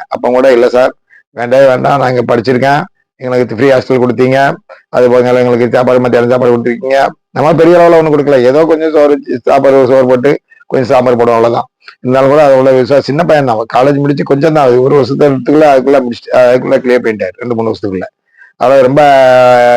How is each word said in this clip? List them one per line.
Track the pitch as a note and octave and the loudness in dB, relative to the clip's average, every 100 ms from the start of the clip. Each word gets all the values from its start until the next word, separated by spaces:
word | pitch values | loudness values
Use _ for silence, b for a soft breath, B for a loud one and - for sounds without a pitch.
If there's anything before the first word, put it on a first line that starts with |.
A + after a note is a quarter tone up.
| - | -8
அப்ப | A#2+ B2 | -6 -2
கூட, | B2+ C3+ | 0 2
"இல்ல | A#2+ A#2+ | 2 2
சார், | B2 C3 - _ b _ | 0 -2 -4 _ b _
வேண்டவே | - A#2+ C3 C3+ | -12 -2 2 2
வேண்டாம், | B2+ C3+ C#3 | 0 -2 -2
நான் | B2+ B2+ | -2 -4
இங்க | A#2 A#2+ | -2 -2
படிச்சிருக்கேன், | A#2 B2 C3+ D3 F#3 _ _ _ | -2 -2 0 -2 -4 _ _ _
எங்களுக்கு | B2+ B2 A#2 A2 | -6 -4 -4 -2
ஃப்ரீ | C#3 | 0
ஹாஸ்டல் | C3 - B2+ | 0 0 -2
கொடுத்தீங்க, | B2 A#2 B2+ C3+ C#3 E3+ _ B _ | -2 -2 0 0 -2 -4 _ B _
அது | B2 B2 | 0 2
போக | B2 B2 | 2 2
எங்களுக்கு | B2+ B2 A#2+ A#2+ | 0 0 0 0
சாப்பாடு, | B2+ B2+ B2+ | 0 0 0
மத்தியானம் | B2 A#2+ A#2+ | 0 0 0
சாப்பாடு | B2 B2 A#2+ | 0 0 0
கொடுத்துருக்கீங்க." | A#2+ A#2 C3 C3+ C#3+ - _ | -4 -6 -4 -2 -2 -6 _
நம்ம | - D3 | -4 -2
பெரிய | D#3+ E3 F3 | 2 2 4
அளவுல | E3+ E3 | 4 2
ஒண்ணும் | D#3+ D3 | 2 0
கொடுக்கல, | C#3+ C3+ | 0 0
ஏதோ | B2 C#3+ D#3+ | 2 2 0
கொஞ்சம் | D#3 D#3+ | 0 -2
சோறு, | D3+ D3 C#3+ C#3+ C3 | 0 0 0 -4 -6
சாப்பாடு, | - C#3 C3+ C3+ B2 | -2 0 2 2 2
சோறு | C3+ B2+ | 2 2
போட்டு | B2+ C3 - - b _ | 0 0 -4 -8 b _
கொஞ்சம் | C3+ A#2+ | -6 0
சாம்பார் | C3 B2+ A#2+ | 0 0 0
போடுவோம், | |
அவ்வளவுதான். | A#2+ A2+ A#2 A#2 - _ B B | 0 0 0 -2 -8 _ B B
இருந்தாலும் | B2 C3 C3+ | -4 0 2
கூட | D3+ | 2
அது | C#3+ | 2
அவ்வளவு | C3 C3+ C3 | 2 2 0
விசுவா-, | A#2+ C#3 | 0 -2
சின்ன | B2+ C#3+ | -2 -4
பையன் | E3+ D3+ C3 | 0 0 0
தான், | A2 A2+ | -4 -4
காலேஜ் | A#2+ C#3 C#3+ | -2 0 0
முடிச்சு | C#3+ C#3+ | -2 -4
கொஞ்சம் | D#3 C#3+ D#3+ | -4 -2 0
தான், | D#3 C3 | 0 2
அது | B2 | 2
ஒரு | C3 C#3+ | 2 0
வருஷத்துக்குள்ள | B2 C#3 D3 C3 B2 D3+ | -2 0 0 0 -2 2
அதுக்குள்ள | D3+ C3+ C3 C#3 | 2 2 2 0
முடிச்சு, | B2 A2+ - | -2 -10 -4
அதுக்குள்ள | B2 B2 B2+ C3 | 0 2 0 0
கிளியர் | C3+ B2+ B2 | -2 0 -2
பண்ணிட்டாரு, | A#2 G#2 F#2+ - | -2 -6 -8 -10
ரெண்டு | B2 A2+ | -8 -6
மூணு | A2+ | -6
வருஷத்துக்குள்ள. | G#2+ G#2 F#2 - _ b b b _ | -6 -8 -10 -12 _ b b b _
அதாவது | B2+ C#3 B2+ | 0 2 2
ரொம்ப | C#3+ C#3+ C3+ C3 B2+ B2 B2 A#2+ | 2 4 4 4 4 4 2 2